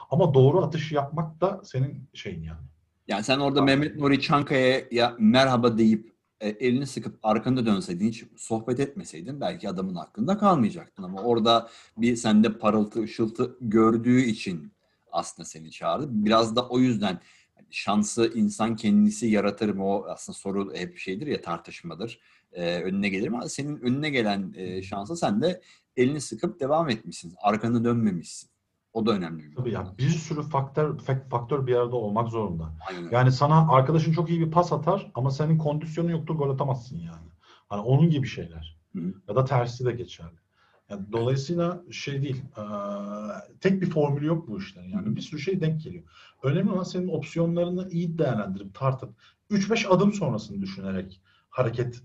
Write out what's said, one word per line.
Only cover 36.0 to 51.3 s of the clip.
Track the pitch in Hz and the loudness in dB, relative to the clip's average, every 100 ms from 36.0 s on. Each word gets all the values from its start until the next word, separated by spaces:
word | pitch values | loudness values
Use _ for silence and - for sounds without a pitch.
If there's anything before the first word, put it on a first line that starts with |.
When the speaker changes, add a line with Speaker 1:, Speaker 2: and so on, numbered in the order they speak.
| 170 | -2
Speaker 1:
yoktur, | 160 160 156 | -2 -4 -2
gol | 139 | -2
atamazsın | 135 139 120 - 165 | 0 -2 -4 -6 -12
yani. | 82 82 - _ _ _ - | -12 -16 -20 _ _ _ -10
Hani | 101 | -4
onun | 117 139 170 | 2 6 6
gibi | 147 - | 4 -2
şeyler. | - 85 82 80 - _ 92 | -6 -10 -12 -16 -18 _ -8
Speaker 2:
Hı | |
hı. | 87 95 - | -8 -8 -4
Speaker 1:
Ya | 113 | -2
da | 127 | 2
tersi | 127 120 - 123 | 2 0 -4 -4
de | |
geçerli. | 95 87 - 82 - _ _ _ _ - | -4 -8 -16 -18 -20 _ _ _ _ -14
Yani | 101 101 | -12 -6
dolayısıyla | 113 120 135 - 170 170 175 - | -2 0 -2 -2 -2 -2 -4 -10
şey | - 143 139 | -12 -8 -6
değil, | 139 127 - 107 | -4 -6 -10 -12
eee, | 104 104 101 101 101 104 107 101 - - | -10 -8 -6 -8 -8 -10 -10 -12 -16 -2
tek | 190 190 | 0 0
bir | 165 | 0
formülü | 160 143 139 151 | 0 0 0 -2
yok | 165 110 | -2 -4
bu | 95 | -10
işlerin. | 98 87 90 | -12 -14 -8
Yani | 98 107 | -6 -4
Speaker 2:
Hı | |
hı. | 101 | -6
Speaker 1:
bir | |
sürü | - 151 | -8 -8
şey | 190 190 | -4 -2
denk | 156 160 | -2 -2
geliyor. | - 87 - - - _ | -6 -14 -18 -20 -20 _
Önemli | 131 165 196 | -2 0 0
olan | 185 | -2
senin | 180 185 180 | -4 -4 -4
opsiyonlarını | 156 - 165 170 170 175 180 185 | -4 -4 -2 0 0 -2 -4 -4
iyi | 170 175 165 | -4 -2 -2
değerlendirip | 139 107 98 95 98 - | 0 -2 -4 -8 -10 -4
tartıp | 135 131 - - _ _ - | -2 -2 -6 -18 _ _ -2
üç | 202 196 | 0 2
beş | 226 - | 0 4
adım | 180 202 | 4 4
sonrasını | - 143 107 - 101 | 2 0 -2 -6 -8
düşünerek | 95 95 95 95 95 - _ | -8 -8 -6 -6 -8 -14 _